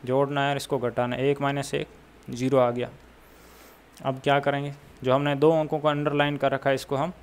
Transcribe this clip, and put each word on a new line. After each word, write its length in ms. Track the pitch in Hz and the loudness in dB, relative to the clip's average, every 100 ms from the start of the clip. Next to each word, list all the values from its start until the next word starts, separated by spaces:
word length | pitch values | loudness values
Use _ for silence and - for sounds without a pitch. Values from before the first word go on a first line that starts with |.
| 123 | 0
जोड़ना 380 | 131 139 143 | 0 2 0
है 60 | 139 | 0
और 80 | 139 | -2
इसको 200 | - 135 | -4 -2
घटाना 360 | 120 113 123 123 | -2 -2 -2 0
है। 100 | 135 | 0
एक 160 | 143 | 0
माइनस 320 | 143 143 139 | -2 -2 -4
एक, 140 | - - - - - - | -6 -6 -14 -20 -20 -14
ज़ीरो 300 | 120 131 135 | -4 2 4
आ 100 | 123 | 2
गया। 180 | 120 120 - - - - - - - - - - - | 0 -8 -10 -20 -20 -20 -20 -20 -20 -20 -20 -20 -8
अब 220 | 139 131 | -6 -2
क्या 200 | 147 143 | 2 2
करेंगे, 340 | 139 139 143 143 - - | 2 -2 -6 -12 -20 -6
जो 100 | 127 | 0
हमने 220 | 131 143 143 | 2 2 4
दो 160 | 151 | 4
अंकों 280 | 160 151 156 | 4 0 0
को 80 | 151 | 0
अंडरलाइन 500 | 147 147 143 143 143 | 0 0 2 0 2
कर 140 | 139 | 0
रखा 180 | 135 139 | 0 0
है, 60 | 135 | -2
इसको 200 | - 139 | -2 -4
हम 180 | 160 - | -4 -8